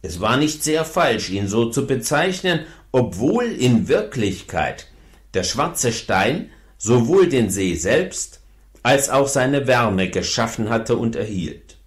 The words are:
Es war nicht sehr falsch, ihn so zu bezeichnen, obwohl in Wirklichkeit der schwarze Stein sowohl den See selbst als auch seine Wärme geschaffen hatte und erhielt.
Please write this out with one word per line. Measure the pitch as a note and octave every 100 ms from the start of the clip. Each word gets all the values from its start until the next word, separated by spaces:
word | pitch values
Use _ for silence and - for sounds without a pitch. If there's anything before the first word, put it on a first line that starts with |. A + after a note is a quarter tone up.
Es | F#2 F2
war | G#2+ C3
nicht | D3+ D3+
sehr | D3 D#3
falsch, | D#3+ - D#3 A2 F2+
ihn | G2 G2+
so | G#2+ A2+
zu | C#3 A#2+
bezeichnen, | C3 - D3+ F3+ F#3 F#3 E3 - - -
obwohl | C3 A2 F2 B2+ A3+
in | A#3+ - B2+ A2+ F2+
Wirklichkeit | E3 G#3 B2+ G2+ F2+ - E2+ C#2 - - - - - _
der | F#2
schwarze | F2+ B2 D#3+ E3 B2
Stein | A2+ - G2 G#2 E3 - - - _
sowohl | G2 B2 A#2 F#3 F#3
den | C3+ A2
See | G2 F#2+
selbst | E2 F2 C3+ F#3 - - - - - _ -
als | A#2+ C3+ C3+
auch | C3+ C#3
seine | C#3 C3 C#3+ C3
Wärme | A#2+ A#2 G2 F#2
geschaffen | F#2 - - A2+ - A2
hatte | A#2 - A#2
und | A#2
erhielt. | A2+ G#2+ G2 D#2+ - - -